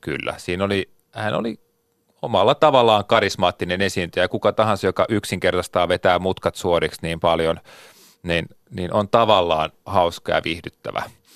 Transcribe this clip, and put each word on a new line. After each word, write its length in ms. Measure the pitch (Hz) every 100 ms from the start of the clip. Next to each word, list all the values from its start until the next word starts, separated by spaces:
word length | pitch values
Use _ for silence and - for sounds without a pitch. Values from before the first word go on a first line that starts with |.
kyllä. 340 | - 69 - -
Siinä 280 | - 87
oli, 260 | 98 98 - _ _
hän 220 | 110 107
oli 260 | - - - _ _ _ _ _ _
omalla 320 | - 101 104
tavallaan 500 | 143 156 135 117 104
karismaattinen 760 | 98 113 98 - 90 - 87 90
esiintyjä, 440 | 98 - 85 90
ja 40 | 90
kuka 240 | 104 104
tahansa, 340 | 101 110 101 98
joka 200 | 92 92
yksinkertaistaa, 800 | 107 - 92 92 87 - 90 87
vetää 300 | 90 95 87
mutkat 360 | 92 92 -
suoriksi 440 | - 92 85 80 -
niin 180 | 80 82
paljon, 400 | 85 82 82 82 - - - - - _
niin, 240 | 87 85 - - _
niin 220 | 95 90
on 160 | 107 101
tavallaan 600 | 113 113 101 85 78 78 - -
hauska 460 | 95 85 - -
ja 80 | 80
viihdyttävä. 580 | 82 82 - - - - - - _